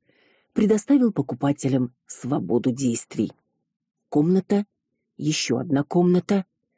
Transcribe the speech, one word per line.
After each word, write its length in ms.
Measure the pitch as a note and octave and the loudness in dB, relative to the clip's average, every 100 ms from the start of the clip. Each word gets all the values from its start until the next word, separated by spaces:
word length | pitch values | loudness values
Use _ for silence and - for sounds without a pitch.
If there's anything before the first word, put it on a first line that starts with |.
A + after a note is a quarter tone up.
| _ _ _ _ _ | _ _ _ _ _
предоставил 600 | - G#3 G#3+ - C#4+ A#3+ | 0 2 2 2 2 2
покупателям 840 | F3 B2+ B2+ C#3 C#3+ C3+ C3 B2 _ - | 0 -4 -2 -2 0 0 0 -2 _ -10
свободу 640 | - B2 D3+ F3 A#2+ C3+ | -8 -4 -4 0 0 0
действий. 600 | B2 C3 A2+ - - G#2 - _ _ _ _ _ _ - | -2 -2 -2 -4 -4 -4 -6 _ _ _ _ _ _ -4
Комната, 560 | D3 D#3+ F#3+ - G3+ G#3 _ _ _ _ - | 0 2 2 2 -2 -2 _ _ _ _ -6
еще 420 | D3 D#3 - A#2+ | -4 -2 -2 -2
одна 260 | E3+ C#3 | 0 -2
комната. 640 | D3 F3 F3+ F3+ - G3+ - _ _ | 0 0 2 2 0 -2 -4 _ _